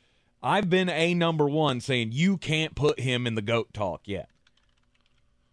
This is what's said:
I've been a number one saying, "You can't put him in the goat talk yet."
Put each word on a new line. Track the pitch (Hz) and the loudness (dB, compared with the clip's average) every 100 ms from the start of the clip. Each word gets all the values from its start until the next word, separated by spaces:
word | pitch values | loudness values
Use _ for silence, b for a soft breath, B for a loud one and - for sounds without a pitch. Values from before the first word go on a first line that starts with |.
| _ _ _ _ | _ _ _ _
I've | 127 185 196 | -2 0 2
been | 185 185 | 2 2
a | 156 170 | 0 0
number | 175 170 160 143 | 2 2 2 2
one | 151 147 123 | 2 0 0
saying, | 123 123 113 | -2 -2 -2
"You | 127 185 190 | 2 2 2
can't | - 156 160 | -2 -2 -2
put | - 147 - | 0 0 0
him | 127 123 123 | -2 -2 -2
in | |
the | 110 | -4
goat | 104 117 - | 0 -2 -2
talk | 104 98 78 - | -4 -6 -6 -8
yet." | 95 - _ _ _ _ _ _ _ _ _ _ _ _ | -10 -10 _ _ _ _ _ _ _ _ _ _ _ _